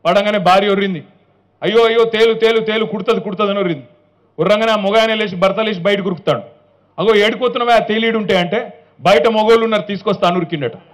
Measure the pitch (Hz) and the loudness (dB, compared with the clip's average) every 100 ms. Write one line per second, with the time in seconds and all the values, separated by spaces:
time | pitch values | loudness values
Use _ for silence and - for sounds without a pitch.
0 | 170 196 208 208 175 190 202 196 196 165 | 2 0 0 0 4 4 4 0 -2 -6
1 | - _ _ _ _ _ 135 220 226 226 | -10 _ _ _ _ _ 0 2 2 2
2 | 226 220 226 220 226 226 214 214 214 196 | 0 2 2 2 2 0 0 -4 -4 -4
3 | 214 196 208 185 202 202 185 143 123 _ | -2 -2 -4 -4 -2 0 -2 -4 -10 _
4 | _ _ _ - 175 214 226 214 196 220 | _ _ _ -4 0 2 2 0 2 2
5 | 226 220 214 180 196 196 220 190 185 202 | 2 -2 -4 0 -2 0 -4 -2 -2 -2
6 | 190 170 - 139 - _ _ _ _ - | -4 -4 -4 -4 -6 _ _ _ _ -4
7 | 202 208 214 233 247 247 240 233 - 214 | 2 2 2 0 -4 -2 2 2 2 -2
8 | 226 220 196 190 175 - - - _ _ | 0 -2 0 0 0 -4 -6 -16 _ _
9 | 139 208 240 220 214 226 226 214 - 196 | 2 4 2 0 4 4 2 -2 -4 -6
10 | 208 196 180 180 160 160 127 - _ | -4 0 0 0 -4 -6 -6 -8 _